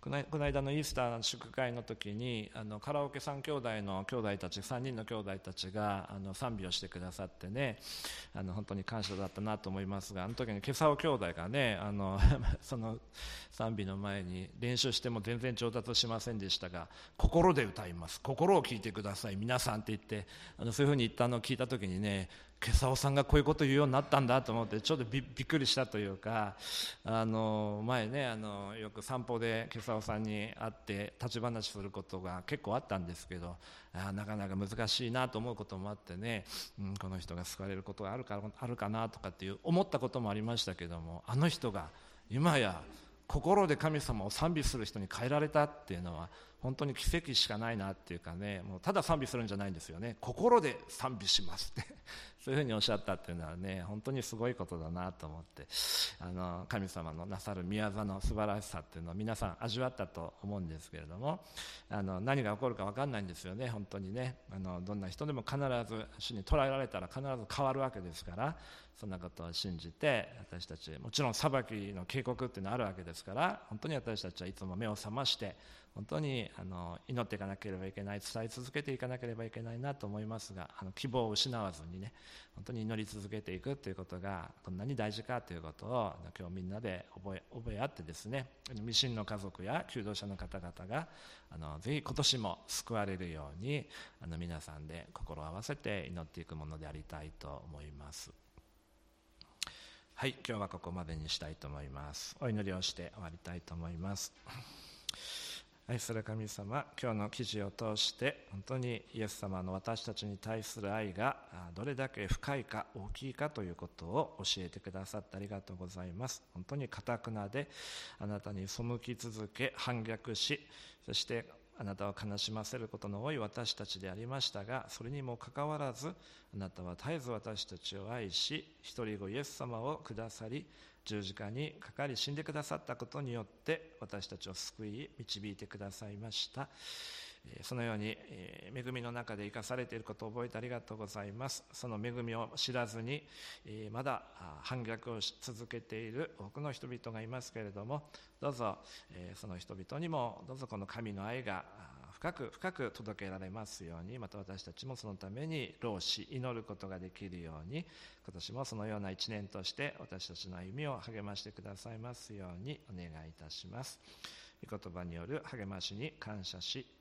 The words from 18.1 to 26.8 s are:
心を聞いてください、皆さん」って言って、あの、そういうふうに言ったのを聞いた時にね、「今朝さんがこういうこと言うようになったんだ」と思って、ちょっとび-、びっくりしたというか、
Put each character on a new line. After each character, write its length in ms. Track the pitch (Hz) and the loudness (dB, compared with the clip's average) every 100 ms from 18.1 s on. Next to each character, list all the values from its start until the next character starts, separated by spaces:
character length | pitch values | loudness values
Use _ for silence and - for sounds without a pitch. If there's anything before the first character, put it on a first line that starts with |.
| - | -4
心 360 | - 135 170 190 | -2 6 10 10
を 60 | |
聞 140 | 127 117 | 10 0
い 40 | |
て 120 | 110 | 0
く 100 | 104 | 0
だ 140 | 101 95 | -2 0
さ 160 | 113 | 0
い、 40 | 98 | 0
皆 220 | 113 127 | 4 4
さ 180 | 123 110 | 4 2
ん」 40 | |
っ 0 | |
て 80 | 104 | 2
言 60 | 107 | -2
っ 40 | |
て、 280 | - 104 98 - - - | 0 -4 -4 -10 -14 -4
あ 60 | |
の、 60 | 117 | -2
そ 140 | 107 | 6
う 20 | 143 | 8
い 20 | |
う 20 | |
ふ 20 | |
う 40 | 143 | 10
に 120 | 113 | 6
言 40 | |
っ 20 | |
た 120 | - 120 | 6 6
の 120 | 120 | 6
を 20 | |
聞 140 | - | 2
い 20 | 127 | 2
た 100 | 127 | 2
時 220 | 127 98 | 2 2
に 100 | 92 | 2
ね、 280 | 104 98 92 - - - | 4 4 0 -6 -18 -4
「今 80 | - | 8
朝 240 | 113 131 127 | 8 10 6
さ 120 | 147 | 6
ん 60 | |
が 100 | 139 | 6
こ 120 | 139 147 | 10 10
う 20 | |
い 40 | |
う 20 | |
こ 100 | 143 | 10
と 100 | 151 | 8
言 100 | 139 | 10
う 20 | 135 | 10
よ 80 | |
う 20 | 147 | 10
に 60 | |
な 80 | 131 | 8
っ 40 | 143 | 8
た 120 | 143 | 8
ん 60 | 127 | 10
だ」 160 | 127 | 8
と 100 | 127 | 6
思 120 | 113 | 2
っ 20 | 113 | 2
て、 140 | 104 | 2
ち 100 | - | 4
ょ 60 | 156 | 4
っ 20 | |
と 60 | |
び-、 160 | 120 135 | 4 0
び 220 | 120 120 | 0 -4
っ 20 | 127 | 4
く 120 | 160 | 4
り 80 | 131 | 6
し 80 | |
た 120 | - 127 | 6 4
と 120 | 107 | 4
い 80 | 101 | 2
う 100 | 95 | 0
か、 400 | 107 110 104 98 - - | 2 2 2 0 -4 -2